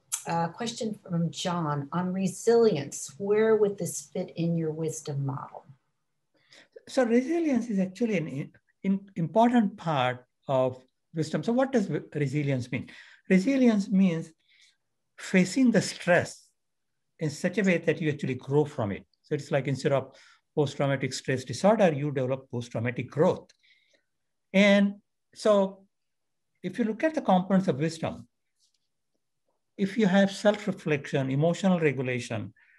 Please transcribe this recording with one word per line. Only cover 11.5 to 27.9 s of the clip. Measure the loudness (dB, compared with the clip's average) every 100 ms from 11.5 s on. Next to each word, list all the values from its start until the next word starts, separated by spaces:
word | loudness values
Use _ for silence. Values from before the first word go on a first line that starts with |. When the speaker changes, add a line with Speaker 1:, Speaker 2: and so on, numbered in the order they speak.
Speaker 2:
what | 0 2
does | 0 0
w-, | -4 -6
resilience | -4 -2 -2 -2 -2 -4
mean? | -8 -8 -16 -20 -18 2
Resilience | 2 4 4 4 4 2
means | 2 4 2 -6 _ _ _ _ _ _ _ _ -18
facing | 0 2 4 4 4
the | 4
stress | 0 -4 2 2 2 -10 _ _ _ _ _ _ _ -8
in | -6
such | -4 -4 0
a |
way | 2 2
that | 0 0
you | -2
actually | -2 -4 -6
grow | -2 0 0
from | -2 -4
it. | -4 -12 _
So | -8
it's | -8 -2
like | -2 -2
instead | -2 0
of | 0 -2 -18 -20 _ _ -2
post-traumatic | -2 0 -2 -2 -4
stress | -6 -4 -4 -4
disorder, | 0 2 4 2
you | 2 -4
develop | -4 -4 -4 -6
post-traumatic | -10 -6 -4 -4 -4 -8
growth. | 0 2 2 -8 _ _ _ _ _ _ _ _ _ _
And | 4 6 6 4 -2 _ _ _
so | -4 2 2 2 -4 _ _ _ _ _ _ _ _
if | -10 -4
you |
look | -4 0 -2
at | -2
the |
components | 2 2 4 2 2
of | -2
wisdom, | -2